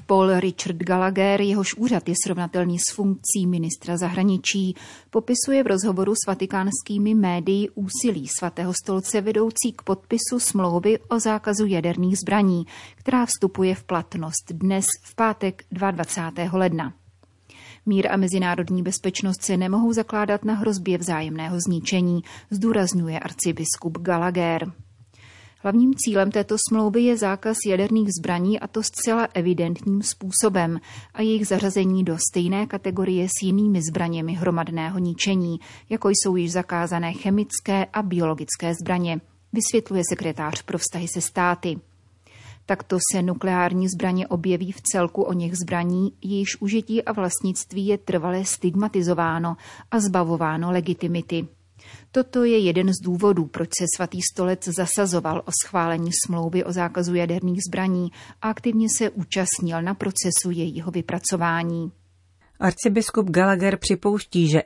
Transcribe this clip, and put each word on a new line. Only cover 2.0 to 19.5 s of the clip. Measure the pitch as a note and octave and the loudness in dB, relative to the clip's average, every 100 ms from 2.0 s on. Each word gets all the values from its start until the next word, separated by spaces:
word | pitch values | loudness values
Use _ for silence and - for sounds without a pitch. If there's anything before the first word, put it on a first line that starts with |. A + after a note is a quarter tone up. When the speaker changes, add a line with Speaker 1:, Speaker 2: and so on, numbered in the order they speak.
| - | 0
Speaker 1:
je | E3+ | -2
srovnatelný | - F3+ E3+ F3+ F3 F3 | -2 -2 -2 0 0 0
s | - | -2
funkcí | - G3 F#3+ - G3+ F3+ | 0 0 0 -2 0 2
ministra | F3 E3 - - F3 | 0 -2 -6 -4 -2
zahraničí, | F3 F3+ G3 F#3+ - G3 F#3 F3 - - - | -2 2 2 2 0 -2 -2 -4 -12 -20 -6
popisuje | A3+ A3+ B3 - C4+ | -2 0 0 2 2
v | B3 | 4
rozhovoru | F#3+ G#3+ F#3 G3 | 2 2 0 0
s | A3 - | 0 -2
vatikánskými | F#3+ F#3+ G3 G3 - - G#3 G#3 | -2 -2 -2 -2 -2 -4 0 2
médii | A3 F#3 F3 F3+ G3 G#3 | 4 4 2 0 0 0
úsilí | - F#3+ - A#3+ F3 C3 - | -4 -6 -2 -2 -2 -4 -4
Svatého | F3 E3+ F3+ F3+ | -4 -4 -4 -4
stolce | - F#3+ F#3+ G#3+ | -2 -2 0 -2
vedoucí | G3+ G#3+ A3+ A3 A#3 - | 0 2 0 0 -4 -4
k | |
podpisu | - F#3+ - A#3 - B3 | -4 -4 -2 -4 -2 -2
smlouvy | - G3 F3+ F3 G3+ A3 | 0 0 2 2 2 2
o | - A#3 | 0 0
zákazu | A3 G#3+ G#3+ G3+ G#3 | 0 0 0 0 2
jaderných | F3 E3+ E3+ F3+ F#3+ | 2 0 0 0 0
zbraní, | F3 G#3 G3 F3 E3 - - - | 2 4 4 2 -2 -12 -20 -10
která | - B3+ A#3+ | 0 2 2
vstupuje | - F#3+ G3 F#3 | 0 0 2 0
v | F#3 | 0
platnost | - F3 E3 F3 D#3+ - - | -2 -4 -2 -6 -6 -6 -8
dnes | E3 F#3 F#3+ F#3+ - | -2 0 2 0 -4
v | - | -6
pátek | - A3+ G#3+ F#3+ F#3+ - | 0 0 2 -4 -4 -10
dvacátého | F3 G3 F3 D#3+ F#3+ E3 | -2 -2 -2 -4 -4 -6
druhého | E3+ F3 F#3+ | -4 -2 2
ledna. | F3+ E3 D3+ - _ _ _ _ _ - - - G#3+ | 2 0 -6 -10 _ _ _ _ _ -20 -20 -6 0
Mír | G3 G3 | 2 2
a | G3 | 2
mezinárodní | F#3 F#3+ F3+ F3 E3+ F#3 | 2 2 2 0 0 -2
bezpečnost | F3+ - F#3+ - G3 F#3 | -2 -2 -4 -2 -2 -2
se | - | 0